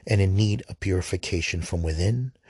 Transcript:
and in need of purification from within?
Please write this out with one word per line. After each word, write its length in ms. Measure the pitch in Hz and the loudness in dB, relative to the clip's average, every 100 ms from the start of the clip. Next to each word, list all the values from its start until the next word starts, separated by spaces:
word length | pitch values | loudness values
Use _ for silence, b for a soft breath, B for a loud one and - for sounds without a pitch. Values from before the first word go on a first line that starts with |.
| - | 0
and 140 | 107 | 4
in 140 | 95 | 4
need 300 | 98 107 104 - | 4 2 0 -6
of 120 | - | -8
purification 840 | 95 92 - 90 - 87 - 87 | -2 -2 -2 -6 -2 -4 -2 -4
from 200 | 82 87 | -4 -2
within? 500 | 82 78 95 120 131 - B | -2 0 0 0 -4 -10 B